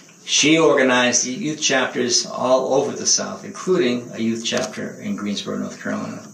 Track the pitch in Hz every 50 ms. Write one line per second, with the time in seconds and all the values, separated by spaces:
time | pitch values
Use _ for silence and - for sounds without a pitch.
0 | - - - - - - - - - 147 160 165 160 143 - - 131 131 127 123
1 | 123 123 120 - - 127 127 - - 151 151 151 - - 139 127 123 123 - 135
2 | 120 117 - - - - - - 117 127 127 131 - 107 127 139 143 - - -
3 | 110 - - - - 98 98 - - 104 - - - 185 185 180 123 123 123 120
4 | 117 - - 113 113 113 113 113 - - 123 107 107 - - 113 104 107 - -
5 | - 104 101 - 101 104 101 - - - - 50 50 - - - - - - -
6 | - 57 - - - -